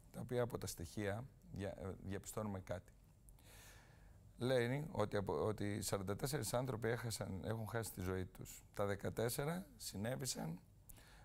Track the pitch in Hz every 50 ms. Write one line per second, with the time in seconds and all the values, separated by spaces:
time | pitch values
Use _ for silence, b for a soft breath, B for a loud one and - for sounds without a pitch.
0 | - - - - 117 107 123 123 123 123 123 117 - 101 - - 87 - - 110
1 | 104 98 98 110 127 135 - - - - - 92 95 95 - - - 95 90 92
2 | - 95 95 95 - - - 113 107 107 98 95 92 - 90 92 - - - -
3 | - - - - - - - B B B B B B B B B B B B B
4 | B B B B - - - - 117 127 131 127 117 120 127 143 151 - - -
5 | 104 101 - 104 98 92 87 71 80 107 104 104 101 104 101 104 98 - - 101
6 | 95 95 101 101 - 135 143 143 113 - - 120 131 131 123 107 117 110 120 117
7 | - 117 110 - 107 - 95 95 - - 110 113 110 104 107 117 110 - - -
8 | 92 92 92 92 90 90 - - - - - - - - - - 104 101 101 92
9 | - 98 87 - 110 117 - - 143 147 170 180 196 - - - - - - 98
10 | 101 113 131 135 135 127 - - - - 165 - - - - - B B B B
11 | B B B B B